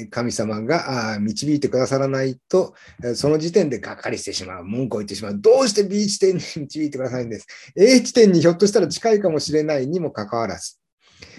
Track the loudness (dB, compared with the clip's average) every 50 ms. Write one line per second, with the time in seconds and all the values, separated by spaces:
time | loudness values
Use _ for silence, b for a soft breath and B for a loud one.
0 | -10 -8 -6 -4 -4 -4 -2 -4 -4 -4 -4 -6 -4 -2 -2 -2 -2 -4 -6 -4
1 | -4 -4 -4 -4 -4 -4 -4 -4 -2 -2 -2 0 0 0 0 0 0 0 0 0
2 | 0 0 -2 -2 -2 -4 -6 -8 _ -2 0 0 0 0 B B B B B B
3 | -6 -6 -6 -2 0 0 2 2 0 0 2 2 2 2 -2 -6 -8 -12 -14 -10
4 | -8 -8 -8 -8 -8 -8 -10 -10 -10 -10 -14 -12 -10 -8 -6 -4 -4 -4 -4 -6
5 | -6 -6 -10 -10 -8 -8 -4 2 4 6 6 6 4 2 0 0 -2 0 0 -2
6 | -2 -2 0 2 2 2 2 0 -4 -8 -10 -10 -10 -8 -6 -6 -6 -6 -4 -6
7 | -6 -4 -4 -6 -6 -6 -8 -12 -14 B B B B B B 4 6 8 8 6
8 | 4 4 6 6 8 8 8 6 6 4 4 4 2 4 4 2 0 0 -2 -2
9 | 0 2 2 2 2 0 0 0 -2 0 0 0 0 0 -2 -2 -2 -2 -4 -4
10 | -4 -6 -6 -8 -8 -6 -4 -4 -4 -4 -6 -10 -12 -16 -16 _ _ _ _ _
11 | B B B B B B B